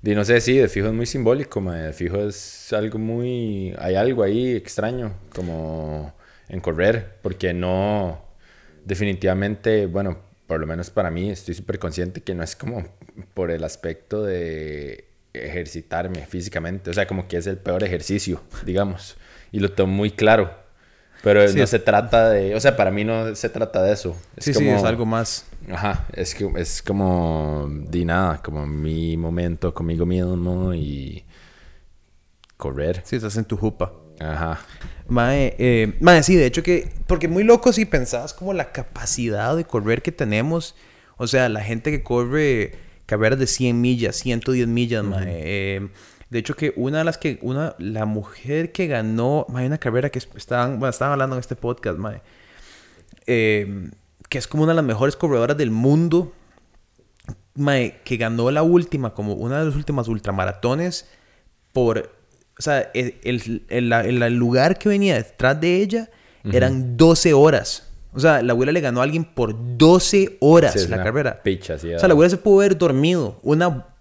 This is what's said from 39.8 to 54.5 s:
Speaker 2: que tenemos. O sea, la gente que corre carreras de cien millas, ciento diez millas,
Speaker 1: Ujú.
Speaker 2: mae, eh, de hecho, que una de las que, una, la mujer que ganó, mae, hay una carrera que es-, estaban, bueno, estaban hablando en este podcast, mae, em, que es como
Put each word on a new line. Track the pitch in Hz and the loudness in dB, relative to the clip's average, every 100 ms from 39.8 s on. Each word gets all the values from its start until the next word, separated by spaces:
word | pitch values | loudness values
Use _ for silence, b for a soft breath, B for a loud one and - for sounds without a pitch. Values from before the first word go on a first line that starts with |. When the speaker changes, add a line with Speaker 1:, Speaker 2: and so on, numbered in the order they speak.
| 104 117 | 0 -2
Speaker 2:
que | - | -2
tenemos. | - 110 107 131 170 160 - b b b b | -6 -2 0 0 -2 -6 -16 b b b b
O | 120 | -2
sea, | 131 123 | 2 2
la | 107 | 0
gente | 104 113 135 | -4 -4 -4
que | 147 | -4
corre | - 120 120 143 147 123 101 b b b - | -2 -2 0 0 0 0 -2 b b b -6
carreras | 107 110 135 | 0 2 2
de | 127 | 0
cien | - 127 120 | 0 0 2
millas, | 120 123 113 113 | 2 2 0 -4
ciento | 127 117 107 | -4 -4 -2
diez | 127 117 | 0 0
millas, | 117 120 113 | 0 0 -2
Speaker 1:
Ujú. | 101 | -2
Speaker 2:
mae, | 98 95 | -4 -4
eh, | 85 78 98 98 98 98 98 B B B | -6 -6 -4 -4 -4 -8 -14 B B B
de | 120 | -6
hecho, | 110 147 | -6 -4
que | 151 - | -4 -2
una | 127 151 | -2 -2
de | |
las | 160 160 | -2 -2
que, | 160 127 | -4 -4
una, | 120 131 156 - | -6 -4 -6 -6
la | 90 110 107 | -8 -4 -2
mujer | 107 95 - - 147 165 | -4 -6 -14 -6 -4 -4
que | - 180 | -4 -2
ganó, | 131 110 113 120 147 - | -2 -2 0 0 0 -2
mae, | 123 | -4
hay | 127 | -2
una | 151 | -2
carrera | 127 117 139 | 0 0 0
que | 120 | -4
es-, | - - | -10 -18
estaban, | - 123 123 131 | -6 -2 0 0
bueno, | 131 | -4
estaban | 123 135 | -2 -2
hablando | 143 135 131 | 0 -2 -4
en | |
este | 120 123 | -6 -6
podcast, | 123 120 110 82 | -6 -4 -4 -4
mae, | 107 101 b b b b b b b b b - - | -6 -10 b b b b b b b b b -20 -2
em, | 120 110 107 98 101 82 - _ _ - | 2 2 2 -2 -8 -10 -14 _ _ -10
que | 139 | -8
es | |
como | - | -4